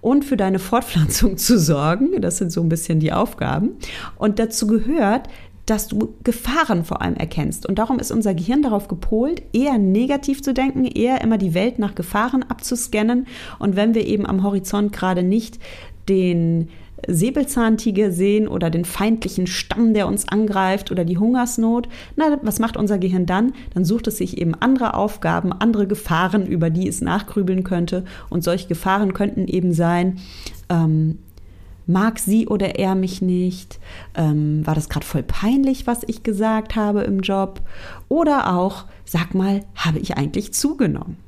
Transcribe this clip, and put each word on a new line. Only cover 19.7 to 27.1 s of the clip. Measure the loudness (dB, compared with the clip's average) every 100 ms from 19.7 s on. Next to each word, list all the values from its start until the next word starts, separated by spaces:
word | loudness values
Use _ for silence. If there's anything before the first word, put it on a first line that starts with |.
| 2 4
der | 4 2
uns | -2 0
angreift | 0 2 2 2 0 -2
oder | -2 0
die | 2
Hungersnot. | 2 2 0 0 2 2 -2 -12 -8 0
Na, | 2 2
was | 0 0
macht | -2 0
unser | 0 2
Gehirn | 2 2 2
dann? | 2 2 0 -6
Dann | 0 2
sucht | 2 0
es | -2
sich | -4 -2
eben | -2 0
andere | 2 2 2
Aufgaben, | 0 -2 0 0 0 0
andere | 0 0 2 0
Gefahren, | -2 0 0 2 2 2
über | 0 2
die | 0 -2
es | -2
nachgrübeln | -2